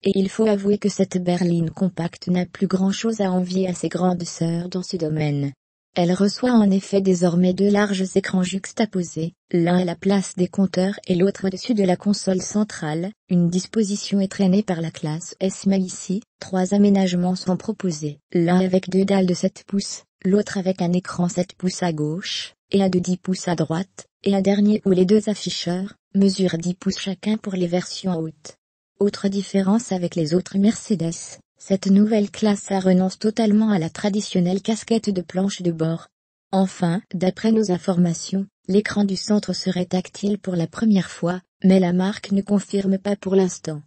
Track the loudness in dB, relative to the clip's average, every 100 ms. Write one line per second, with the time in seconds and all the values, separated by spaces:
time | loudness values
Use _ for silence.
0 | 0 0 0 2 2 2 2 0 0 0
1 | -2 0 0 0 2 2 0 -2 -4 -2
2 | -8 -6 -2 -2 -2 -2 -2 2 0 0
3 | -2 -2 0 0 -2 -2 -2 -2 -4 0
4 | 0 0 -6 -4 -2 -2 -4 -6 -6 -4
5 | -2 -2 0 0 -4 -6 _ _ _ 0
6 | 0 2 2 2 2 4 4 2 2 0
7 | 2 4 4 4 2 4 4 4 2 0
8 | 0 -2 0 -2 0 -4 -8 -4 -2 -2
9 | -6 -6 -8 -8 _ 0 2 2 0 -2
10 | 0 0 0 -2 -2 0 0 2 -2 -2
11 | -2 2 2 0 -4 -6 -4 0 2 2
12 | 0 -2 0 -2 -2 -2 -4 -4 -6 -4
13 | -6 -10 _ 2 2 0 -2 -2 -2 -2
14 | -2 -2 -2 0 2 2 0 -4 -4 -6
15 | -6 -6 -10 -6 -6 -2 0 0 0 -6
16 | -6 -6 -6 _ -6 -2 0 4 4 4
17 | 2 0 0 -2 -2 -4 -4 -6 -4 -4
18 | -8 -10 _ 0 2 4 4 0 0 0
19 | 2 2 2 0 -2 -4 -6 -4 -4 -12
20 | _ _ 0 2 0 -2 -2 -2 0 0
21 | -2 -2 -2 -2 -4 -2 -4 -2 -4 -2
22 | -4 -4 -8 -10 -10 _ _ 2 2 2
23 | 0 -4 -2 -4 -2 -2 -2 -2 -6 -12
24 | -20 _ 0 2 2 2 4 2 2 2
25 | 4 4 2 -4 -6 -6 -4 -4 -6 -12
26 | _ 2 2 4 0 0 -4 -4 -4 -4
27 | -6 -6 -2 -4 -4 -4 0 -2 -4 -6
28 | -4 -2 -4 -8 -20 -20 _ _ _ _
29 | -2 0 -4 -2 -2 0 2 0 0 -4
30 | -2 -2 0 0 0 2 2 2 -2 -2
31 | -2 -6 -12 -20 _ _ -4 -2 4 4
32 | 6 2 0 0 0 0 -2 0 4 4
33 | 2 0 -2 0 2 4 4 2 0 -2
34 | -2 -2 -2 0 0 0 -2 -4 0 -2
35 | 0 -4 -4 -2 -2 -2 -4 0 -2 -2
36 | -8 _ _ _ _ 0 0 0 0 0
37 | -4 -2 -2 0 0 2 2 0 0 2
38 | 2 0 -4 -6 -6 _ 0 0 2 0
39 | 0 -2 0 0 0 -4 -2 -2 -2 -2
40 | -4 -6 -4 -4 -4 -4 -4 -2 2 2
41 | 2 -4 -4 -4 -8 _ 4 4 4 2
42 | 0 -4 -2 -2 2 -2 0 -4 0 0
43 | -2 -4 2 2 2 0 -8 -10